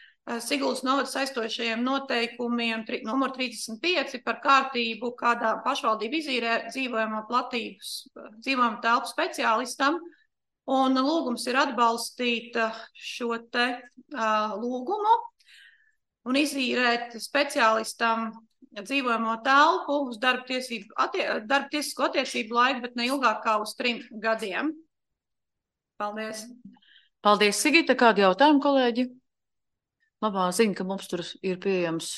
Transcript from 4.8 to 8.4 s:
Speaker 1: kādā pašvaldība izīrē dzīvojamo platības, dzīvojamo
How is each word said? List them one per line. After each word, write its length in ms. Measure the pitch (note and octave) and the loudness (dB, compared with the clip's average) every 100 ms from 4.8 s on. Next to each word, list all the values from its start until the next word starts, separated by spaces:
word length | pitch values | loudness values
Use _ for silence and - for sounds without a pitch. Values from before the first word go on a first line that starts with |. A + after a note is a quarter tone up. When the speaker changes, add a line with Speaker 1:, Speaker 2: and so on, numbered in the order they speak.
| A#3 G#3+ B3 A#3+ | -4 -4 -8 -2
Speaker 1:
kādā 300 | A#3+ A#3 A3+ G#3 | 0 0 0 0
pašvaldība 520 | - C#4 B3 G#3+ A3 D#4 | -2 -2 0 -2 -2 -4
izīrē 360 | D4 B3+ A#3 A3+ - | -4 -2 0 -2 -4
dzīvojamo 480 | C4 C4 A3+ A3 G#3+ G#3+ | -6 -4 -2 -4 -4 -4
platības, 600 | B3 B3 A#3+ G#3+ G3 - - - - - | -2 -2 -4 -6 -10 -14 -14 -14 -18 -20
dzīvojamo 420 | G#3+ | -10